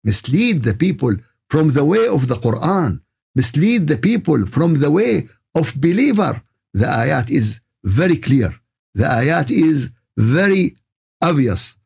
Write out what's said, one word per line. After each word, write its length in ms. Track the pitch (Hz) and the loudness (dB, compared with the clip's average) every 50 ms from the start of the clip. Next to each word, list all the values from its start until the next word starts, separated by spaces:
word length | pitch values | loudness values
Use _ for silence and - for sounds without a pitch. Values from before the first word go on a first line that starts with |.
| - | -2
mislead 600 | 107 104 - - - 131 190 240 247 214 151 110 | -2 -2 -2 -2 -2 0 2 2 2 0 0 0
the 120 | 117 95 113 165 | -2 0 0 0
people 280 | 190 156 - 135 120 104 95 _ _ _ _ _ _ | -2 0 -2 -2 -2 -2 -2 _ _ _ _ _ _
from 200 | - 160 156 156 123 | 0 2 2 2 2
the 80 | 143 143 151 190 | 2 2 2 2
way 120 | 220 226 | 2 0
of 200 | 240 196 143 131 | 0 0 -2 -2
the 120 | 123 123 104 - | -2 -4 -2 -2
Quran, 560 | 120 104 - - 165 196 190 165 113 87 - _ _ _ _ _ _ _ | -2 -2 0 -2 -2 0 0 0 -2 -4 -6 _ _ _ _ _ _ _
mislead 520 | 135 127 - - 147 165 220 240 233 170 | -2 -2 0 0 0 2 2 2 2 0
the 100 | 151 151 | 0 -2
people 480 | 110 - 196 233 214 - - 151 120 98 90 - | 0 0 0 0 0 0 0 0 0 0 -2 -2
from 160 | 135 165 175 165 139 147 | 0 0 2 2 2 2
the 80 | 143 151 | 2 2
way 160 | 185 220 247 220 170 - - _ _ _ _ _ 160 | 0 0 0 -2 -2 -4 -8 _ _ _ _ _ -2
of 60 | 156 117 - 135 139 | -2 -2 -4 -2 0
believer. 460 | 170 180 214 269 294 233 202 190 139 113 - _ _ _ _ _ _ - | 0 2 2 2 2 2 0 0 -2 -4 -8 _ _ _ _ _ _ -2
The 160 | 98 117 131 - 113 117 | -2 0 0 0 -2 -2
ayat 260 | 147 151 135 - 123 | 0 0 -2 -2 0
is 180 | 143 143 110 107 107 - _ _ _ _ - | 0 0 0 -2 -6 -10 _ _ _ _ -4
very 340 | 95 95 131 180 185 170 | -2 0 2 2 2 0
clear. 320 | - - - 135 139 110 87 - - _ _ _ _ _ _ _ | 0 0 0 0 2 0 -2 -4 -10 _ _ _ _ _ _ _
The 120 | 95 117 143 127 113 | -2 -2 0 0 0
ayat 260 | 127 147 165 170 147 127 | 0 0 0 0 -2 0
is 400 | - - 165 160 156 139 127 127 - _ _ _ _ | 0 2 2 2 2 0 -4 -6 -12 _ _ _ _
very 600 | - 110 113 135 170 196 202 190 190 180 - - _ _ _ _ _ _ _ _ _ | 0 0 2 2 2 2 2 2 0 0 -2 -4 _ _ _ _ _ _ _ _ _
obvious. 560 | - 170 170 143 131 113 92 87 - - - _ _ | -2 0 2 2 0 0 -2 -4 -6 -8 -12 _ _